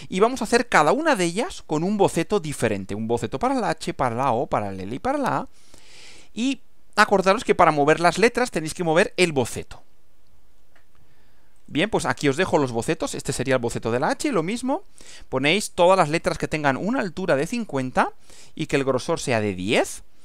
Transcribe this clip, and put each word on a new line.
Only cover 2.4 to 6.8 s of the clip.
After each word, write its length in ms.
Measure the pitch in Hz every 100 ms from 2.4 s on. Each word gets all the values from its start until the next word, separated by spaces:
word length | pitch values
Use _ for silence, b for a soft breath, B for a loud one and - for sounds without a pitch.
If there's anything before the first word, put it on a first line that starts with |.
diferente. 540 | 156 135 117 101 98
Un 120 | 101 110
boceto 320 | 117 110 135
para 160 | 247
la 140 | 269 190
H, 240 | 160 -
para 220 | - 131
la 180 | 113 135
O, 140 | 113 160
para 260 | 131 104
la 100 | 95
L 120 | 95
y 40 | 131
para 200 | 247 294
la 180 | 202 139
A. 120 | 262 B B B B B B B B
Y 300 | - 254 269 - -